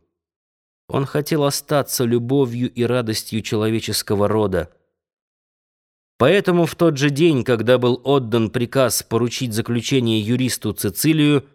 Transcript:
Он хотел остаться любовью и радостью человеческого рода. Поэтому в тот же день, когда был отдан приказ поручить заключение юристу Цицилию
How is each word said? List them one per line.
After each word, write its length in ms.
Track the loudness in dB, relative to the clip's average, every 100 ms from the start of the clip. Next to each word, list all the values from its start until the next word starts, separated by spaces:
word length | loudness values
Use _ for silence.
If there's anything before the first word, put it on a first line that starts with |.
| _ _ _ _ _ _ _ _ -6
Он 180 | -4 -4
хотел 380 | -4 -2 0
остаться 600 | 0 -2 -2 -2 -2 -2
любовью 680 | 0 0 0 0 0 -2 -4
и 140 | -2
радостью 560 | -2 0 -2 -6 -4 -6
человеческого 880 | -2 -2 0 -2 -2 -6 -2 0 2
рода. 420 | 2 0 0 -4 _ _ _ _ _ _ _ _ _ _ _ _ _ _ 0
Поэтому 480 | 2 4 2 2 0
в 80 |
тот 240 | 2 0 2
же 100 | 0
день, 340 | 2 2 2
когда 360 | 0 0 4 4
был 220 | 2 0
отдан 460 | 0 0 2 0 0
приказ 520 | -2 -2 0 0 -2
поручить 520 | -2 -2 -2 -4 -4
заключение 680 | -4 -2 -4 0 0 2 0
юристу 520 | 0 -2 -2 -4 -6
Цицилию 720 | -4 -6 -2 0 2 2 2 -2